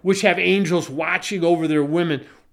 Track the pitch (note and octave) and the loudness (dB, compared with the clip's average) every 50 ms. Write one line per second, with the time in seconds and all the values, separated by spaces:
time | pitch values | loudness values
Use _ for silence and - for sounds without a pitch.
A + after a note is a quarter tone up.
0 | - F#3 F#3+ F#3+ - G3 F3 F#3+ F3+ F3+ F#3+ G3 G3 D#3 F3+ E3+ - - C3+ D3+ | -2 0 0 2 2 2 2 2 2 2 2 2 2 0 0 -2 -2 -4 -6 -6
1 | D#3+ E3+ F3+ F3+ - - G#3 F#3 E3 E3+ F3 E3 E3 D#3 D#3 D3+ C#3+ C#3+ D3+ F3 | -4 -4 -4 -4 -4 -6 -4 0 2 2 2 2 2 0 0 0 0 0 0 0
2 | F3 E3 D3 B2+ - - - _ _ _ | 0 0 -2 -4 -6 -10 -20 _ _ _